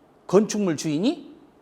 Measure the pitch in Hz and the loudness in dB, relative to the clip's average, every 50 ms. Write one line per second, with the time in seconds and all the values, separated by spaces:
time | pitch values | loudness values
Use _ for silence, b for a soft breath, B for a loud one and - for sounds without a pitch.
0 | _ _ _ _ _ - - 208 220 - - 208 202 180 156 - - 160 147 156 | _ _ _ _ _ 2 4 4 4 2 -2 -2 -2 -2 -2 -2 -2 -2 -2 0
1 | 202 277 349 320 - - - - - - _ _ | 0 0 -2 -4 -8 -20 -20 -20 -20 -20 _ _